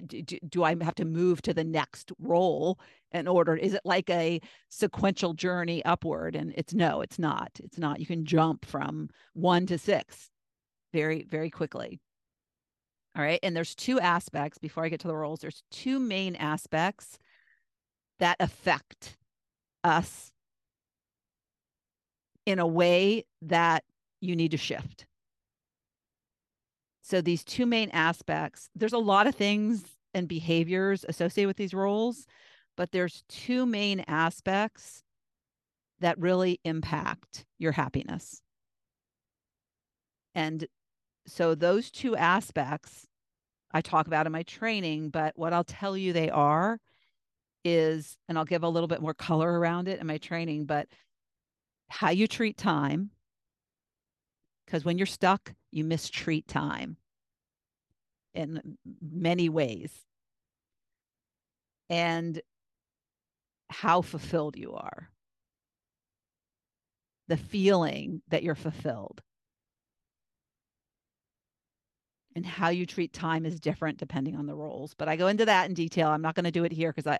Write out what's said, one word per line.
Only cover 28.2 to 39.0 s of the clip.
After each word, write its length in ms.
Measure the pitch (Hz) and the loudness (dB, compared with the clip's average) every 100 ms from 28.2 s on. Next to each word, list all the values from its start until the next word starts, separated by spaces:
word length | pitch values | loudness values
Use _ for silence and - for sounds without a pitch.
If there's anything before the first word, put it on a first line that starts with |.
| - 156 147 - - 160 | -4 -4 -4 -10 -18 -4
there's 180 | 220 | -2
a 40 | 240 | 2
lot 300 | 208 196 226 | 4 6 6
of 80 | - | 4
things 480 | 202 208 214 220 - - _ | 2 2 2 -2 -4 -20 _
and 140 | 185 175 | -4 -4
behaviors 800 | 170 165 165 165 185 196 196 - | -4 0 2 2 2 2 0 -2
associated 400 | - 175 - 196 | -2 0 2 0
with 100 | 190 | 0
these 160 | 190 | -4
roles, 520 | 185 196 208 233 233 - _ - - _ - | 0 0 2 0 -4 -12 _ -20 -20 _ -6
but 140 | 175 | -2
there's 320 | 180 180 - - | 0 -2 -4 -16
two 380 | - - 247 247 | -10 -2 0 2
main 380 | 208 208 196 - | 2 0 -2 0
aspects 960 | 156 165 - 190 196 220 - - - _ _ _ _ _ _ _ _ _ - | 2 2 0 0 0 0 -4 -20 -20 _ _ _ _ _ _ _ _ _ -2
that 180 | 175 185 | 0 2
really 420 | 175 185 185 175 | 2 4 2 0
impact 800 | 165 160 156 165 - - _ - - - | -2 -4 -2 -2 -2 -6 _ -20 -20 -4
your 140 | 160 | -2
happiness. 680 | 147 127 135 - 165 - - _ _ _ _ _ _ | 0 -2 -4 -4 -8 -10 -20 _ _ _ _ _ _